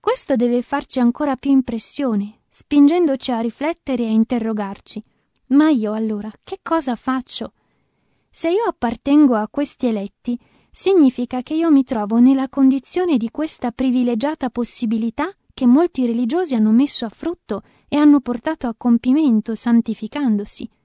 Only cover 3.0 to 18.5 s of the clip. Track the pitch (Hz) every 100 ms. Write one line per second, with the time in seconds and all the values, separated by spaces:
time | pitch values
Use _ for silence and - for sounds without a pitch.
3 | 339 269 - 233 233 - 294 339 - 247
4 | 233 220 220 247 220 214 196 202 - -
5 | - _ _ _ _ 277 311 277 214 214
6 | 220 208 214 - - 381 - 330 277 233
7 | - 262 247 - 220 _ _ _ _ _
8 | _ _ _ - 330 370 453 - 233 233
9 | - 294 294 226 214 - 294 - 247 214
10 | 196 _ - 240 _ _ _ - 370 392
11 | 269 - 247 254 247 311 330 277 254 233
12 | 202 226 247 269 262 - 269 269 - 349
13 | 359 262 226 - 311 - 247 - 262 254
14 | 247 240 277 311 254 240 233 - 233 226
15 | 233 - 320 - _ - 254 262 349 -
16 | 247 233 240 330 359 247 214 226 285 -
17 | 226 _ 320 349 _ 202 - _ _ 294
18 | 302 285 247 240 -